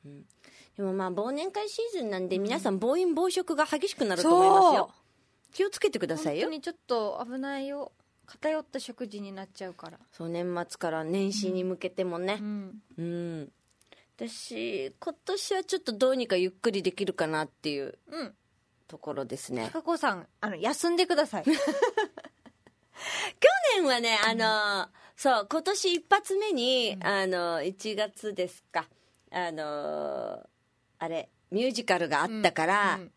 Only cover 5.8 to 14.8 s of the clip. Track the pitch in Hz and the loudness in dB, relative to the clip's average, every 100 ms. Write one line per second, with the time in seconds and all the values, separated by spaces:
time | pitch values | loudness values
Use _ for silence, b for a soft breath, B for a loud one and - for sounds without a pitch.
5.8 | 415 233 175 160 311 147 269 320 311 330 | 0 0 -2 -2 -2 0 -2 -4 -8 -12
6.8 | - 240 208 - 240 262 277 277 277 285 | -2 0 0 -4 -6 -6 -6 -6 -6 -8
7.8 | 277 _ _ _ - - 302 311 302 277 | -10 _ _ _ -20 -6 -2 -2 -4 -10
8.8 | - 226 247 208 202 190 190 - 190 180 | -10 -10 -10 -8 -10 -10 -14 -12 -12 -12
9.8 | 165 170 _ - 165 170 180 175 175 - | -18 -18 _ -10 -6 -4 -2 -2 -6 -4
10.8 | 170 160 156 190 196 208 190 185 185 180 | -2 -2 -2 0 0 -2 -2 -2 -2 -4
11.8 | 185 - 185 170 185 208 208 208 190 214 | -6 -4 -4 -2 -4 -4 -6 -8 -10 -16
12.8 | _ - 170 170 170 165 143 _ _ _ | _ -8 -6 -4 -6 -8 -10 _ _ _
13.8 | b b b _ 233 226 - 226 233 196 | b b b _ -10 -10 -12 -8 -6 -4